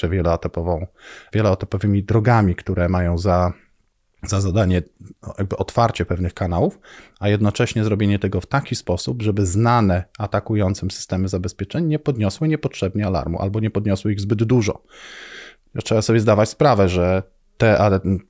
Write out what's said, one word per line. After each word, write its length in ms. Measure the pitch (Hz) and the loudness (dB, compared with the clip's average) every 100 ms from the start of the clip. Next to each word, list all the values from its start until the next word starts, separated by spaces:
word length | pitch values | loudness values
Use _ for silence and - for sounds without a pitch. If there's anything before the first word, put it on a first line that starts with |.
| - | -2
wieloetapową, 800 | 92 85 85 - - 85 82 90 - - - - | 0 0 0 -2 -6 -4 -4 -6 -14 -20 -20 -6
wieloetapowymi 680 | 107 107 98 101 98 104 101 | 0 2 0 -2 -2 2 0
drogami, 520 | 98 110 107 117 98 | 2 2 4 4 4
które 340 | 85 - 90 87 | 0 -4 -2 0
mają 300 | 92 87 85 | 2 0 0
za, 340 | 95 90 90 - _ _ _ _ _ _ | 2 2 0 -2 _ _ _ _ _ _
za 180 | - 98 | -6 -2
zadanie, 420 | 98 95 92 90 - _ - - | 0 0 2 2 -2 _ -20 -18
no, 120 | - - | -16 -8
jakby 180 | 98 - | -6 -4
otwarcie 480 | 95 - 117 - | -4 0 0 0
pewnych 300 | - 87 87 | -4 -2 -4
kanałów, 440 | - 92 85 160 - - - - _ | -4 -4 0 -2 -4 -16 -20 -20 _
a 80 | 101 | -2
jednocześnie 560 | 104 107 - 120 117 | 2 0 0 -2 0
zrobienie 340 | 107 104 101 101 | 0 0 2 0
tego 220 | 98 95 | 0 -4
w 60 | - | -2
taki 300 | 139 - 117 | -4 -2 -6
sposób, 460 | - 90 - 127 | -4 -4 -4 -4
żeby 240 | 107 101 95 | -2 0 0
znane 580 | 95 117 120 101 90 95 - | 2 2 4 4 0 -2 -8
atakującym 720 | 104 104 - 107 95 98 95 | -4 -4 -2 0 0 -2 -6
systemy 380 | - - 95 95 | -8 -6 -4 -2
zabezpieczeń 580 | 92 90 - 95 156 165 | -2 -6 -8 -8 -4 -2
nie 120 | 151 | -2
podniosły 500 | - 123 101 - 156 | -2 -2 -2 0 -2
niepotrzebnie 580 | 151 - - 95 101 101 | -2 -4 -4 -4 -2 -2
alarmu 340 | 90 80 85 | -2 -2 -2
albo 200 | 98 107 | -2 -2
nie 100 | 110 | -2
podniosły 420 | 101 104 95 104 | -2 -2 -2 -2
ich 80 | 98 | -2
zbyt 240 | 98 110 | -2 0
dużo. 380 | 113 123 101 - _ - - - - - - - _ - | 2 2 2 -4 _ -20 -20 -20 -18 -18 -20 -20 _ -10
Trzeba 180 | - 113 | 0 0
sobie 180 | 104 113 | 2 2
zdawać 280 | 110 104 107 | 4 4 2
sprawę, 400 | - 147 110 95 | 2 2 4 4
że 340 | 90 90 95 - _ _ _ | 4 2 0 -2 _ _ _
te, 200 | 113 101 | 2 4
ale 220 | 104 95 90 95 - | 4 2 2 -2 -2